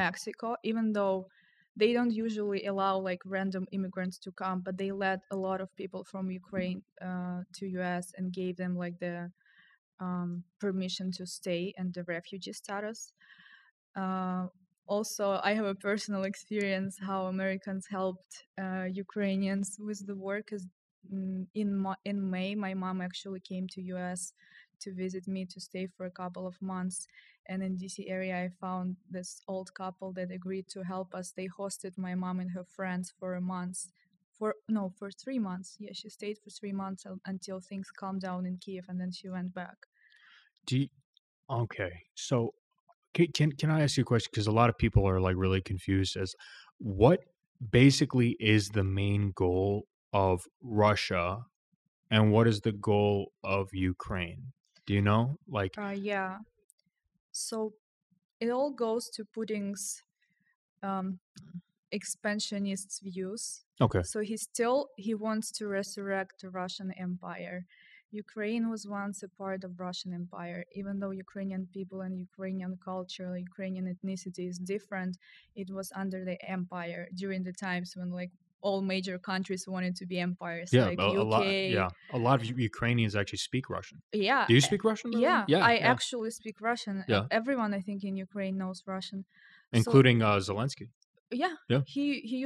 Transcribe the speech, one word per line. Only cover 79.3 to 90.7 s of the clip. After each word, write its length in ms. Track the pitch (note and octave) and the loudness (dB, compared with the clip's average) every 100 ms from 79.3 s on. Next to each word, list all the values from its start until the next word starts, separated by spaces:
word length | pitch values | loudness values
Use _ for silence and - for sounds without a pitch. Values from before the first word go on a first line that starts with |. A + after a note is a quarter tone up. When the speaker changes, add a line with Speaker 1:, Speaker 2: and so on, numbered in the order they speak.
| F#3+ F#3+ F#3 F#3+ | -2 -2 -4 -4
Speaker 1:
wanted 300 | F#3 F3+ F3+ | -2 -2 -2
to 100 | F3+ | -4
be 120 | F3+ | -2
empires, 520 | F3+ F3+ F3 E3+ F3+ | 0 -2 -6 -6 6
Speaker 2:
Yeah, 140 | A#3+ G3 | 6 6
Speaker 1:
like 120 | F3+ | 4
Speaker 2:
a, 40 | |
a 220 | G3+ G3 G#3+ | 2 4 4
lot, 120 | A2 G3 | 4 4
Speaker 1:
U 40 | |
K. 180 | G3 F#3+ | 2 2
Speaker 2:
yeah. 160 | G#2 F#2 - - | 2 0 -4 -6
A 80 | B2+ | 2
lot 220 | A#2 C3+ | 4 4
of 40 | A2+ | 2
U-, 100 | B2+ A2+ | 0 0
Ukrainians 440 | - A#2 A#2+ A2 G2+ | 2 2 4 4 2
actually 220 | G2 G2+ | 0 -2
speak 320 | - B2+ - | -2 -4 -2
Russian. 320 | F2+ - - - | -6 -8 -18 -6
Speaker 1:
Yeah, 320 | G#3+ G3 C4+ G#3+ | 0 2 4 6
Speaker 2:
Do 40 | |
you 60 | D3 | 6
Speaker 1:
e-, 20 | - | 6
Speaker 2:
speak 140 | G3+ | 2
Russian, 260 | A3 G#3+ A#3+ | 2 0 -2
by 80 | A3+ | 2
the 60 | |
way? 60 | D4 | 4
Speaker 1:
yeah, 160 | E4+ G#3+ | 4 4
Speaker 2:
Yeah, 180 | F#3 | 4
Speaker 1:
I 80 | A#3 A#3 | 6 6
Speaker 2:
yeah. 140 | A3+ | 4
Speaker 1:
actually 380 | B3+ - A#3+ A3 | 4 0 -4 -4
speak 300 | - A3 - | -6 -12 -6
Russian. 360 | A3 A#3+ G#3+ G3 - | -2 -2 -4 -4 2
E-, 40 | |
Speaker 2:
Yeah. 100 | G2+ A#2+ | 2 4
Speaker 1:
everyone, 420 | A3+ A#3+ C4 G#3+ | 0 0 0 0
I 80 | G3+ | -2
think, 240 | G3 G3 | -4 -6
in 120 | G3 F#3+ F#3+ | -4 -6 -6
Ukraine 300 | G3+ F#3+ F#3+ | -6 -4 -4
knows 240 | F#3 F#3 G3 | -4 -8 -8
Russian. 380 | F#3+ - G3 - _ - - - | -8 -6 -10 -12 _ -20 -20 2
So 60 | A#2 | 4
Speaker 2:
Including, 420 | A2+ C#3 B2+ A#2 | 8 10 10 8
uh, 140 | G#2+ G2+ F#2+ | 6 6 2
Zelensky. 400 | G2+ C3 | -2 -2